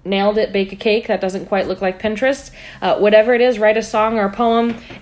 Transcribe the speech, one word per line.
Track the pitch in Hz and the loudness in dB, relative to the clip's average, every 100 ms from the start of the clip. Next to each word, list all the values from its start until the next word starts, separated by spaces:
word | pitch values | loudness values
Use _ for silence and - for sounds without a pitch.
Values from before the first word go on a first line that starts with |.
| 180 | -6
nailed | 196 202 208 | 0 0 0
it, | 208 | 0
bake | 202 196 | -2 -4
a | 196 | -4
cake | 226 214 220 | 0 0 0
that | 190 | -4
doesn't | 190 185 - | -4 -6 -4
quite | 196 170 | -2 -2
look | 185 | -4
like | 190 185 | -4 -4
Pinterest, | 214 214 262 277 - - - - | -4 -2 -2 -2 -8 -20 -20 -6
uh, | 185 - | -2 2
whatever | 208 214 220 | 4 6 6
it | 240 | 4
is, | 247 214 | 2 2
write | 214 220 | 2 2
a | |
song | 208 220 220 226 | 0 0 0 0
or | 196 | -2
a | |
poem. | 202 233 226 233 226 - - | 0 0 2 0 -4 -12 -2